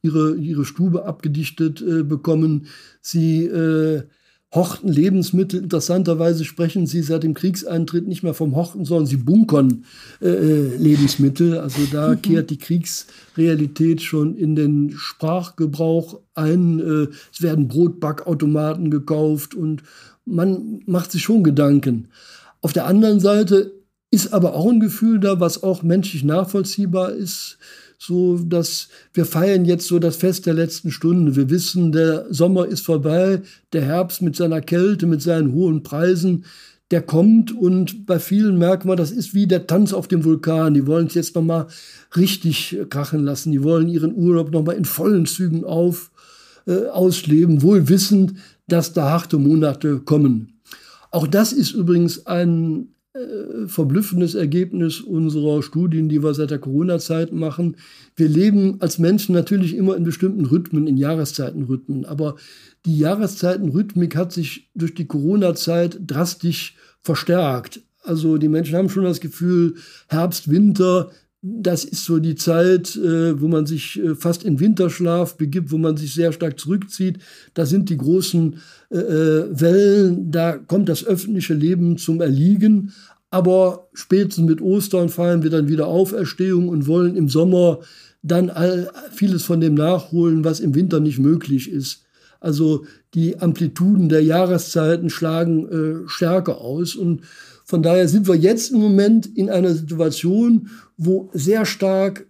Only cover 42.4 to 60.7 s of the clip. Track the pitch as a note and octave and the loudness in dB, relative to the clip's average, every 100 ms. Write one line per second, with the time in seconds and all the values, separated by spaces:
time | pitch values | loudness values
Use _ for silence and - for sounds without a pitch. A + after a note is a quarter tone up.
42.4 | E3+ C#3 - F#3 - C#3 C#3+ D3+ C#3+ C#3 | -2 -4 -6 -8 -6 -6 -4 -2 -2 -4
43.4 | D#3+ C#3+ C#3+ E3 E3 E3+ D#3+ G#3 F3 E3+ | -2 0 2 2 2 0 -2 0 2 2
44.4 | D#3 D#3+ D#3 G3 D#3+ - F3+ G3+ E3 - | 2 -2 -2 -2 -4 -2 0 2 0 -2
45.4 | F#3 D#3+ - E3 F3 F3 - _ _ - | -4 -2 -4 0 0 0 -12 _ _ -20
46.4 | - _ - F3+ A#3+ F#3+ F#3 E3+ D#3 D3+ | -20 _ -4 -2 -2 0 2 0 2 4
47.4 | E3+ D3+ D3+ G#3 C#3+ F#3 - G3+ F#3+ - | 4 4 6 4 4 2 4 4 2 -2
48.4 | - _ - E3+ E3 - C#3+ E3 E3+ D3+ | -20 _ -2 -2 0 -2 0 0 0 2
49.4 | C#3 D#3 D3+ C#3 D3+ C#3 C#3 D3+ C#3+ A2+ | 4 4 2 0 -2 -4 2 4 4 2
50.4 | A2 _ _ - - - _ E3+ D3+ G3 | -4 _ _ -20 -20 -20 _ -4 0 2
51.4 | A3+ C4+ - A3+ E3+ F3 E3+ - - F3+ | 2 2 -2 -2 2 2 2 -2 -6 -2
52.4 | F3 E3 E3 D#3 - _ _ C4+ B3+ G#3+ | 0 0 -2 -4 -8 _ _ -14 -12 -10
53.4 | - - G3+ - D3 D#3 G3+ F3+ F3 G3 | -10 -10 -8 -2 0 0 0 -2 -2 -2
54.4 | D#3 E3 F#3 F#3 E3 D#3+ - E3+ D#3+ D3+ | -2 -2 -2 -2 -4 -4 -6 -2 -2 -2
55.4 | D3 D3+ C#3 D#3+ F3+ D#3+ D#3 D3+ D3+ C#3+ | 0 -2 -2 -2 0 0 0 0 0 -2
56.4 | D3+ D3 C#3+ C#3 F3+ E3+ - D#3+ E3 D#3+ | -4 -4 -4 -2 0 -2 -2 -4 -4 -4
57.4 | D#3+ D3 F3 D#3 - - _ - D#3+ D3+ | -6 -2 -4 -4 -16 -20 _ 0 2 4
58.4 | G#3 G3+ F#3+ F#3+ E3+ - E3 G#3 G#3 F3 | 4 4 2 0 -4 0 2 2 2 0
59.4 | E3 G3+ F3+ G3 F#3+ F#3+ E3+ - F#3 G3 | 2 0 0 0 0 0 -2 -2 -2 -2
60.4 | C#3 D#3 E3+ | 0 0 0